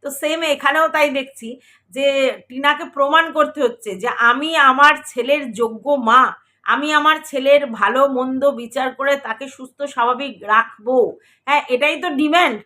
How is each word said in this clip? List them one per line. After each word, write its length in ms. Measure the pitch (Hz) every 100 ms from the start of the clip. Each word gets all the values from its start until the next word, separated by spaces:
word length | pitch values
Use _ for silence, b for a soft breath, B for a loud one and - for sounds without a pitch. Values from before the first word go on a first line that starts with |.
তো 60 | 285 269
সেম 200 | 302 320 330 285
এখানেও 300 | 277 302 320 311
তাই 140 | 294 269
দেখছি 300 | 269 - 226 254 b b _
যে 120 | 185 277 269 262 208 _
টিনাকে 380 | 254 285 294 339 -
প্রমাণ 280 | 277 320 330 302
করতে 220 | 294 302 254
হচ্ছে 260 | 233 - 185
যে 80 | 226 - 233
আমি 200 | 254 302 320 277
আমার 240 | 262 294 294 -
ছেলের 320 | - 240 294 277 202
যোগ্য 260 | 233 220 269 285 226
মা, 120 | 240 240 - _ _ -
আমি 220 | 233 294 302
আমার 180 | 302 311 -
ছেলের 320 | 277 262 285 285 220
ভালো 220 | 202 254 277 254
মন্দ 240 | 262 262 277 233
বিচার 260 | 233 262 254 254
করে 140 | 269 277 233
তাকে 200 | 220 269 -
সুস্থ 240 | 254 _ 285
স্বাভাবিক 400 | 262 240 254 277 185 202
রাখবো। 440 | 214 220 - 214 254 196 - b b -
হ্যাঁ, 140 | 285 285
এটাই 220 | 254 294 311
তো 40 | 349 277
ডিম্যান্ড 380 | 302 330 349 214